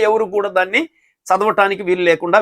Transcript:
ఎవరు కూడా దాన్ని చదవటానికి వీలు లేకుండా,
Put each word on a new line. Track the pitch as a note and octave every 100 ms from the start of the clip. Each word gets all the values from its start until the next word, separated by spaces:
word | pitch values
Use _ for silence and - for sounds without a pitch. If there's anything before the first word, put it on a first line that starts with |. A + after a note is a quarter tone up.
| G#3+
ఎవరు | A3 G#3+ G3+
కూడా | G3+ F#3
దాన్ని | F#3 A3 E4 _ _ _ -
చదవటానికి | F#3 G#3 G#3+ G3 F#3+ F#3
వీలు | F3+ F3
లేకుండా, | D#3+ E3+ F#3+